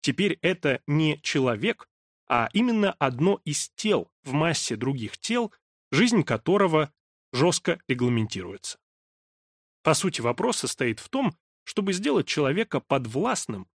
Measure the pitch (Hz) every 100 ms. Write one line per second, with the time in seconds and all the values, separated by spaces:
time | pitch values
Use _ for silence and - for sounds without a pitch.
0 | - 131 196 - 165 185 151 127 - 151
1 | 156 147 - 147 131 110 170 - - _
2 | _ _ _ 120 113 - 247 226 202 -
3 | 139 123 170 196 - 147 - - 214 175
4 | 85 _ - 139 165 170 - 110 123 139
5 | 107 - - 240 226 _ _ _ _ 135
6 | 233 226 139 113 - 196 190 156 147 _
7 | _ _ _ 123 165 - - 170 _ 123
8 | 123 117 107 98 87 98 - - _ _
9 | _ _ _ _ _ _ _ _ - 151
10 | 190 - 117 120 240 226 127 - 127 110
11 | - 269 254 - _ _ - - 196 180
12 | 233 254 - - 139 165 226 143 - 139
13 | 120 120 220 233 - 107 92